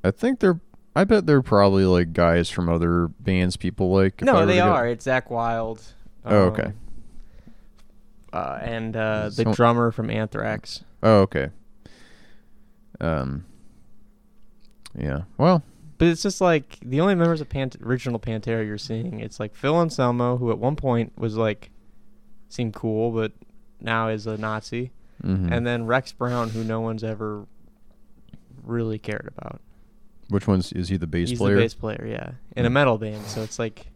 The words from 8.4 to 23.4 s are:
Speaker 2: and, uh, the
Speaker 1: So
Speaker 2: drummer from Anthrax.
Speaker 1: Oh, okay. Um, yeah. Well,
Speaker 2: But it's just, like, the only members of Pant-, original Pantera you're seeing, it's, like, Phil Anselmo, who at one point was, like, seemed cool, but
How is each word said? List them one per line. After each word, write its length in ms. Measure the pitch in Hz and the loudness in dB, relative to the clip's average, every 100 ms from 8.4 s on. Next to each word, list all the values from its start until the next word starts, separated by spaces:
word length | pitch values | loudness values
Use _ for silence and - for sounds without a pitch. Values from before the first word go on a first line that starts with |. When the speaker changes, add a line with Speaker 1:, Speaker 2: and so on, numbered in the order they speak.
| 67 67 | -8 -8
Speaker 2:
and, 360 | 117 117 110 110 | -8 -8 -6 -4
uh, 300 | 110 107 107 | -2 -2 -4
the 180 | 101 | 0
Speaker 1:
So 80 | 113 | 0
Speaker 2:
drummer 380 | 104 120 120 117 | 4 4 4 0
from 180 | 113 110 | -2 -4
Anthrax. 720 | 107 110 107 110 107 - - - - | -4 -4 -6 -6 -6 -10 -16 -18 0
Speaker 1:
Oh, 160 | 110 107 | 6 6
okay. 300 | 98 73 69 - - - - - - - - - _ - - _ - - | 6 0 -4 -8 -20 -20 -20 -20 -20 -20 -20 -20 _ -20 -20 _ -20 -6
Um, 440 | 82 78 65 71 - - - - - - - _ _ - - - - - - - | -2 -2 -2 -6 -10 -20 -20 -20 -20 -20 -20 _ _ -20 -20 -20 -20 -20 -18 -8
yeah. 220 | 73 69 92 - | -6 -6 -8 0
Well, 260 | 160 175 - - - - | 2 2 -2 -20 -20 0
Speaker 2:
But 100 | 170 | 2
it's 140 | 165 | 2
just, 180 | 202 - | -4 0
like, 380 | 180 160 - - | 2 2 -2 -16
the 200 | 123 135 | -4 0
only 140 | 185 185 | 2 4
members 240 | 170 160 | 2 0
of 80 | 147 | -4
Pant-, 280 | 139 131 - | -6 -6 -8
original 360 | 113 123 127 117 | -4 -2 -2 -6
Pantera 440 | - 110 107 113 | -4 -6 -4 -4
you're 140 | 107 104 | -4 -6
seeing, 400 | - 113 117 110 | -6 -6 -6 -8
it's, 200 | 110 - | -12 -10
like, 140 | 104 - | -10 -4
Phil 240 | 135 165 | 0 2
Anselmo, 560 | 165 - 123 123 123 123 | 2 2 0 2 0 0
who 140 | 120 | -2
at 60 | 107 | 0
one 180 | 120 151 | -2 -2
point 360 | 139 117 113 - | 0 0 -2 -4
was, 180 | 117 107 | -4 0
like, 340 | 110 104 - - - - - - - - - | -2 -2 -12 -20 -20 -20 -20 -20 -20 -20 -14
seemed 240 | - 117 | -6 -6
cool, 360 | 104 113 110 117 | -4 -4 0 0
but 220 | 113 110 - | -2 -4 -6